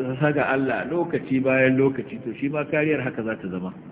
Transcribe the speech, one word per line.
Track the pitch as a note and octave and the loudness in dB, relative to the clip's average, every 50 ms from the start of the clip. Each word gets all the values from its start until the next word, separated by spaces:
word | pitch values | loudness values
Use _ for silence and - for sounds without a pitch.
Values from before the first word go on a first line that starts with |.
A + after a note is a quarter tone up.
| C3 B2+ C3 B2+ D3+ D3 D3 | -2 -2 -2 0 2 2 2
ga | C#3+ B2 | 2 2
Allah | F2 C3+ C3+ C3+ C3 A#2+ G2+ F2+ B2+ | 2 2 2 2 0 0 -2 -2 -2
lokaci | D3+ F3 E3+ E3+ D#3+ B2+ - - C3 C3 | -2 -2 0 0 -2 -4 -2 0 0 2
bayan | C3 C3 C3 C3 C3 C3 C3 | 2 4 4 6 6 6 6
lokaci, | C3 C3+ C3+ C3+ B2+ - - - A#2 | 6 4 2 2 0 -4 -8 -10 -10
to | - A#2+ A2 | -8 -8 -6
shi | - C#3 C#3 | -4 -4 -4
ma | C#3+ D3+ C#3+ | -2 -4 -2
kariyar | - D#3+ D3+ D3+ D#3 D3+ C#3 | -2 0 0 2 2 2 0
haka | B2+ B2+ - - A2 | -2 -2 -4 -4 -4
za | A2 A2 | -4 -4
ta | - - F#2+ | -4 -6 -6
zama. | F2+ F#2 F2+ F#2 - - - - | -6 -6 -6 -6 -8 -10 -14 -16